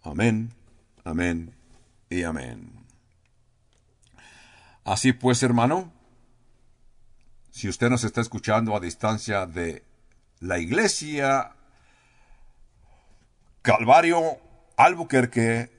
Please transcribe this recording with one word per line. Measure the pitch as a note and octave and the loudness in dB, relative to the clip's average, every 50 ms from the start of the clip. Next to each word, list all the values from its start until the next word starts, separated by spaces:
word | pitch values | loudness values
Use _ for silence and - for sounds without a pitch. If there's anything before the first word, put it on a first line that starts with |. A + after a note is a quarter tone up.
Amén, | - D#2+ D2 D2+ A2 A#2 A2 A2 A2+ A#2 - _ - _ _ _ _ _ _ _ _ | -14 -10 -2 0 2 2 2 0 -4 -10 -14 _ -20 _ _ _ _ _ _ _ _
amén | E2+ D#2+ E2 F2 F2 E2+ E2 E2 E2 - - _ _ - _ _ _ _ _ _ _ | -6 -4 -2 -2 -2 -2 -4 -8 -12 -18 -20 _ _ -20 _ _ _ _ _ _ _
y | E2+ F2+ E2+ | -6 -6 -4
amén. | E2 D#2+ D2 B1+ A#1+ A1+ G#1 G1+ - - - - _ _ _ _ _ _ _ _ _ _ _ _ _ _ _ _ _ _ _ _ _ _ _ _ _ - - - - - - - - - - - - _ _ _ | -4 -6 -8 -10 -12 -16 -16 -18 -20 -20 -20 -20 _ _ _ _ _ _ _ _ _ _ _ _ _ _ _ _ _ _ _ _ _ _ _ _ _ -20 -20 -20 -20 -20 -20 -20 -20 -20 -20 -20 -20 _ _ _
Así | - F#2+ A2 - C3 | -4 -2 2 2 2
pues, | B2 B2 - B2+ B2 A#2+ C3+ | 2 4 2 2 2 4 2
hermano, | B2 A#2+ A#2 A#2 B2+ D#3 F#3 F#3 E3 - _ _ _ _ _ _ _ _ _ _ _ _ _ _ _ - _ _ - _ - - - - - - - - - - - | 2 4 4 4 2 2 0 -4 -8 -18 _ _ _ _ _ _ _ _ _ _ _ _ _ _ _ -20 _ _ -20 _ -20 -20 -20 -20 -20 -20 -20 -20 -20 -20 -20
si | - - - G2 | -16 -8 -8 -8
usted | - - A#2+ A#2+ | -2 0 2 2
nos | B2 A#2+ | 2 0
está | A#2+ G#2+ - A#2+ | -2 -4 -4 -4
escuchando | A2+ - - G2+ - - G#2+ A2+ A2+ A2 G#2 | -6 -4 -6 -8 -2 0 0 0 2 0 -2
a | G#2 | -4
distancia | F2+ F2 - - - G#2+ A2 G2+ - - G#2 G2+ F#2 | -4 -6 -8 -4 -2 -2 -2 -2 -4 -4 -4 -4 -4
de | F2 D#2 F2+ E2+ E2+ D2 - - - _ _ _ _ _ _ _ _ _ _ | -4 -6 -6 -6 -6 -6 -10 -16 -20 _ _ _ _ _ _ _ _ _ _
la | - F#2 F2+ F2 | -6 -6 -4 -4
iglesia | E2 E2+ B2 F#3+ A3 G3 - - D#3 D3+ D3+ C#3+ C#3 C3+ C#3 C3+ - - - - - _ _ _ _ _ _ _ _ _ _ _ _ _ - _ - - _ _ - _ _ _ - _ - - _ _ - _ _ _ _ _ _ _ _ _ | -2 -2 0 0 0 0 -2 -4 -8 -8 -6 -2 0 0 0 0 -2 -6 -14 -20 -20 _ _ _ _ _ _ _ _ _ _ _ _ _ -20 _ -20 -20 _ _ -20 _ _ _ -20 _ -20 -20 _ _ -20 _ _ _ _ _ _ _ _ _
Calvario | _ A#2+ G#2+ G#2+ A#2 A#2 C3+ E3 E3+ E3 E3+ E3+ D#3+ D#3+ C3+ - - - - - _ _ _ | _ 0 2 2 6 6 6 6 8 4 2 2 0 -2 -4 -8 -14 -20 -20 -20 _ _ _
Albuquerque | - B2+ E3+ F3+ E3+ E3 - C#3+ C3 B2 A#2+ - A#2+ A2+ A2+ A2+ A#2 A#2 - _ | 4 4 4 4 2 -6 0 2 2 2 2 -2 -2 0 0 -2 -2 -6 -10 _